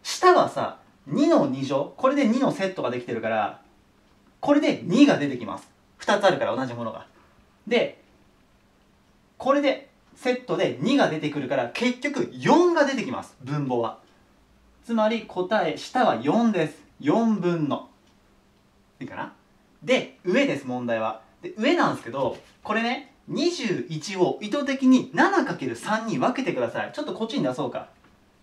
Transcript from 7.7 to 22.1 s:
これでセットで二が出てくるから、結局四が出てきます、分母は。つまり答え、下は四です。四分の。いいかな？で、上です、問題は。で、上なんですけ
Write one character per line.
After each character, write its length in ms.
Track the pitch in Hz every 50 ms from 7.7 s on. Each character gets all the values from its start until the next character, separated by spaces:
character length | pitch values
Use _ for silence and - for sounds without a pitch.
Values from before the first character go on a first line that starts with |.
| 240 226 - - - - _ _ _ _ _ _ _ _ _ _ _ _ _ _ _ _ _ _ _ _ _ _ _ _ _ _ _
こ 160 | - - 262 277
れ 80 | 294
で 280 | 285 277 - - - - _ _ _ _ -
セ 180 | - - 254 247
ッ 100 | 247 -
ト 140 | - -
で 200 | 165 175 135 117 120
二 160 | 151 233 285
が 120 | 262 - -
出 100 | 156 156
て 100 | 151 147
く 100 | - 147
る 80 | 127
か 80 | - 143
ら、 140 | 131 - -
結 300 | - - 233 247 247 -
局 300 | - 285 285 - - - -
四 400 | 131 123 180 277 330 359 349 339
が 100 | 320 285
出 120 | 285 269
て 100 | 226 190
き 60 | 135
ま 120 | - - -
す、 140 | - - -
分 260 | - 131 147 147 139 127
母 60 | 123
は。 240 | 120 120 - - - - _ _ _ _ _ _ _ _ _ _ _ _ _ _ _ _
つ 100 | - 233
ま 140 | 220 214
り 160 | 220 233 226 -
答 420 | - - - 202 - 226 202 175 160
え、 80 | -
下 260 | - - - - 254 233
は 160 | 180 - 113
四 300 | 123 147 180 226 240 226
で 160 | 202 175 160
す。 100 | 151 - - - _ _ -
四 400 | 131 143 170 220 233 226 214 180
分 300 | 170 175 175 160 151 139
の。 200 | 120 - - - _ _ _ _ _ _ _ _ _ _ _ _ _ _ _ _ _ _ _ _ _ _
い 60 | 131
い 20 |
か 80 | - -
な？ 180 | - - - - _ _ _ _ _ _ _ _ _ -
で、 340 | 185 254 - - - - _ -
上 200 | 175 190 269 285
で 120 | - -
す、 100 | 135 135
問 180 | 127 123 123 120
題 140 | 117 117 113
は。 220 | 110 113 110 - - _ _ _
で、 120 | - 180 -
上 180 | 214 226 294 349
な 140 | 320 - -
ん 40 | 139
で 60 | -
す 40 | -
け 80 | -